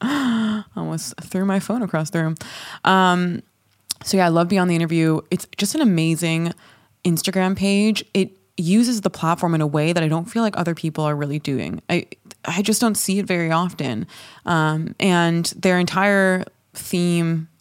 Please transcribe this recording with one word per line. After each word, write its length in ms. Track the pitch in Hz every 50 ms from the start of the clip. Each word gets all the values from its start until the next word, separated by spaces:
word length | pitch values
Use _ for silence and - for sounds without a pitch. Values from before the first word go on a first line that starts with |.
<laughs> 640 | - 254 285 294 269 247 226 226 220 214 214 214 202 - -
Almost 380 | - 165 160 160 160 - - - -
threw 240 | - - - 185 190
my 160 | 196 190 196
phone 220 | 190 - 202 247 233
across 280 | 180 - 160 156 156
the 120 | - 170 160
room. 120 | 160 160 - - - - - - - - - -
Um, 580 | - 190 190 185 180 180 180 180 180 175 - - _ _ _ _ _ _ _ _ - - - -
so 120 | - -
yeah, 100 | 190 180
I 20 | 170
love 200 | 165 165 170 170
Beyond 200 | 202 190 180 180
the 40 | 170
Interview. 460 | 165 165 160 165 165 160 160 156 156 - _
It's 160 | - 180 - - -
just 180 | - 208 202 -
an 60 | 311
amazing 720 | 311 226 185 165 160 160 165 156 175 165 160 160 170 170 175 - - - - _ _ _ _ _ -
Instagram 520 | 180 170 160 - - 185 190 185 185 190
page. 480 | 190 185 196 196 202 208 214 214 - - - -
It 240 | 202 190 - - _ _ _ _
uses 440 | - 175 165 190 220 247 240 247 214
the 100 | 190 196
platform 440 | - - - 160 170 165 - 170 165
in 60 | 156
a 60 | 156
way 260 | 151 143 156 151 160 175
that 100 | 175 165
I 60 | 156
don't 180 | 156 165 170
feel 160 | - - 226 226
like 140 | 214 196
other 180 | - 175 165 165
people 300 | - - 160 156 - 156
are 120 | 151 151
really 220 | 147 147 143 143 151
doing. 420 | - - 139 123 87 76 90 82 - -
I, 180 | 175 175 - - - - _ - - - -
I 160 | - 165 180
just 200 | 208 208 220 -
don't 160 | 247 226 208
see 220 | - - - 190 202
it 80 | 196
very 240 | - 185 170 170 160
often. 560 | 160 165 180 180 - - 156 127 117 110 - - - - - - - - -
Um, 500 | - 175 160 156 156 156 156 160 - - -
and 460 | - 196 180 170 170 170 170 170 170 - -
their 220 | - - 190 185 180
entire 640 | 180 170 - 190 190 202 202 196 190 190 185 185 - - - _ _ _ -
theme 760 | - - - - 180 175 175 175 170 165 165 165 160 160 - _ _